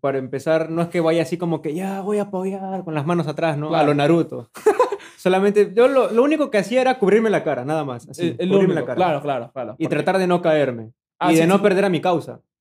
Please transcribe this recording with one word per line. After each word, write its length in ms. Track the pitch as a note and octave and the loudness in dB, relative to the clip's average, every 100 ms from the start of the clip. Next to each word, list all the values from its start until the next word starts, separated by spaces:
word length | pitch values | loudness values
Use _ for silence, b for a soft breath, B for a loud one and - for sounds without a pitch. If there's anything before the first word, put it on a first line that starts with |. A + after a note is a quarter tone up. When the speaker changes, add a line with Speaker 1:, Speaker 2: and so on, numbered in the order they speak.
Speaker 1:
para 180 | C#3 C3+ | -4 -4
empezar, 520 | C3+ C#3 D#3+ D#3+ D#3+ | -6 -6 -2 -2 -2
no 120 | E3 | -4
es 60 | E3+ | -2
que 120 | F3 | 0
vaya 220 | D#3+ E3+ | 0 0
así 140 | D#3+ E3+ | -2 -4
como 220 | F3 D#3 | -4 -4
que, 140 | D3+ | -4
"Ya, 280 | D#3+ F#3+ G3 | -6 -6 -6
voy 160 | F#3+ G#3 | -4 -4
a 40 | |
apoyar", 600 | G3+ F#3 F#3+ G3 F#3+ F#3+ | -4 -6 -6 -8 -8 -8
con 100 | F3 | -6
las 100 | D#3 D3 | -6 -2
manos 200 | F3 D3+ | -2 -4
atrás, 300 | C#3+ E3 D3 | -4 -4 -2
¿no? 80 | D3+ | -2
A 40 | |
Speaker 2:
Claro. 180 | E3 D3 | 0 2
Speaker 1:
lo 60 | |
Naruto. 560 | C#3+ D3 E3+ D#3+ B2+ A#2 | 2 2 2 0 -8 -14
Speaker 2:
<laughs> 600 | - G#4+ G#4+ A#4+ G4+ - - | -2 0 2 0 -4 -12 -6
Speaker 1:
Solamente, 560 | F3+ F#3 G3+ G#3 F#3+ | 0 2 2 2 2
yo 140 | F#3+ B3+ | 4 4
lo, 220 | C4+ G3 | 4 2
lo 120 | A3+ | 2
único 280 | C#4+ D#4 C#4 | 2 2 0
que 80 | G#3 | -2
hacía 220 | G3 B3+ | 0 2
era 180 | B3+ B3+ | 2 2
cubrirme 320 | F#3 G#3+ A3+ | 2 4 4
la 120 | F3 | 0
cara, 200 | D#3 B2+ | -2 -4
nada 200 | C3 D#3+ | -4 -4
más, 240 | C#3+ A#2+ - | -4 -8 -12
así, 140 | D3+ | -6
Speaker 2:
El, 140 | E3+ A#2+ | -6 -2
el 100 | F3+ | 0
Speaker 1:
cubrirme 260 | G3 F#3 | 2 4
Speaker 2:
único. 60 | E3 | 0
Speaker 1:
la 60 | B2 | -2
cara. 80 | B2+ | 0
Speaker 2:
Claro, 260 | F3+ C#3+ | 0 0
claro, 280 | C#3+ C3 A#2 | -2 -6 -6
claro. 220 | C3+ A2+ - | -10 -10 -6
Speaker 1:
Y 60 | |
Speaker 2:
Porque 120 | D3+ D3+ | -4 -2
Speaker 1:
tratar 220 | D3+ F#3+ | 0 0
de 80 | F3+ | 2
no 160 | F3 | 2
caerme. 500 | E3+ D#3 C3 A#2 A2+ - _ - | 2 2 2 -2 -12 -20 _ -4
Speaker 2:
Ah, 140 | F3 | 2
Speaker 1:
y 40 | D#3+ | 4
Speaker 2:
sí, 40 | |
Speaker 1:
de 40 | E3 | 4
no 100 | G3 | 4
Speaker 2:
sí. 60 | |
Speaker 1:
perder 220 | G#3 F#3 | 4 2
a 40 | G3+ | 2
mi 120 | E3 | 0
causa. 400 | F3+ E3 B2 A#2+ _ _ | 0 -2 -4 -14 _ _